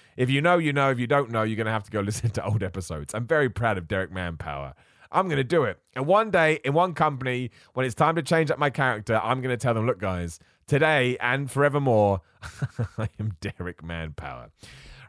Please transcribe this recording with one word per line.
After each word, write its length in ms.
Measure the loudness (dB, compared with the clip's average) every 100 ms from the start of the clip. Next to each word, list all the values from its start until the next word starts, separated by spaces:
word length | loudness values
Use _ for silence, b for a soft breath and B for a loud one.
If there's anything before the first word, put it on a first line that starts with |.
| b -2
If 140 | 0
you 120 | 2
know, 160 | 4 4
you 140 | 2
know. 180 | 2 2
If 100 | 0
you 80 | 2
don't 220 | 0 2
know, 140 | 0
you're 140 | 0 -2
gonna 140 | -2
have 120 | -4
to 80 | -4
go 80 | -2
<laughs> 120 | -2
listen 180 | -2 -2
to 140 | -2 -2
old 180 | -2
episodes. 500 | -2 -4 -8 -8 -6
I'm 140 | -6 0
very 220 | 2 2
proud 280 | 0 0 0
of 120 | -2
Derek 220 | -4 -2
Manpower. 640 | -6 -6 -6 -8 -8 -10 b b b b
I'm 180 | -2 0
gonna 140 | -2
do 200 | 0 2
it. 160 | 0 -4 _
And 140 | -4 2
one 240 | 2 4
day, 280 | 2 4 2 0
in 80 |
one 200 | 2 2
company, 580 | 2 0 0 -4 -4 -6 b b
when 120 | -4 -2
it's 100 | 2
time 200 | 2 2
to 80 |
change 280 | 2 2 2
up 60 | 0
my 120 | 0
character, 500 | 2 0 0 0 0
I'm 180 | 2 -2
gonna 160 | -2 0
tell 160 | 0
them, 120 | 2 0
"Look, 140 | 0
guys, 400 | -2 -2 -4 -8 b b -2
today 500 | 2 4 4 2 0
and 300 | -2 -2 -2
forevermore, 720 | 2 2 2 4 4 4 2 -4 _
<laughs> 560 | -18 -8 -6 -4 -6 -6
I 120 | -8 -6
am 140 | -6 -6
Derek 440 | -8 -8 -10 -10
Manpower." 680 | -10 -8 -8 -10 -12 -12 -18 B B B B B